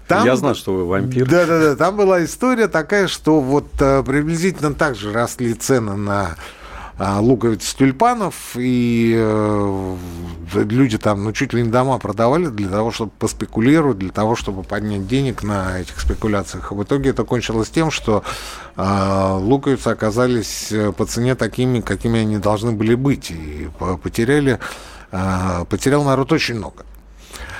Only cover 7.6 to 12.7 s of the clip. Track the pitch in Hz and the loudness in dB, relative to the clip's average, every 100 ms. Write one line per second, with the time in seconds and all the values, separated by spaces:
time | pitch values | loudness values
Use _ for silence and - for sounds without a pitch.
7.6 | - - 135 131 233 240 185 - - 120 | -4 2 2 4 2 2 -2 -6 -10 -4
8.6 | 127 123 120 117 117 113 110 107 107 104 | 0 2 2 2 4 4 2 2 0 0
9.6 | 101 95 95 92 90 85 87 82 82 98 | 0 -2 -4 -6 -10 -10 -12 -12 -4 -2
10.6 | 107 120 139 107 110 101 107 104 131 117 | 0 4 2 2 0 0 -2 -2 -2 0
11.6 | 117 120 135 123 101 101 117 151 175 104 | 2 2 2 -2 -4 0 2 2 0 -2
12.6 | 98 | -2